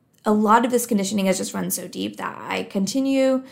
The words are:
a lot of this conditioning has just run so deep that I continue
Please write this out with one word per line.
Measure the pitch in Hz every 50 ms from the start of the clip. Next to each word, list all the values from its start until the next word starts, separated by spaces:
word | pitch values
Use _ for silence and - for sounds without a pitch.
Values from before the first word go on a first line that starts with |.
| _ _ _ _ -
a | 220 214
lot | 214 214 202 220 240 240
of | 240
this | 247 233 240
conditioning | - 226 196 190 196 214 202 190
has | 190 185
just | 190 202 - -
run | 190 180 185
so | - 180 180
deep | 175 - 185 - - -
that | - 185 - -
I | - - - 185 190 190
continue | - - 202 190 190 - 269 269 269 269 269 262 262 262 262 262 -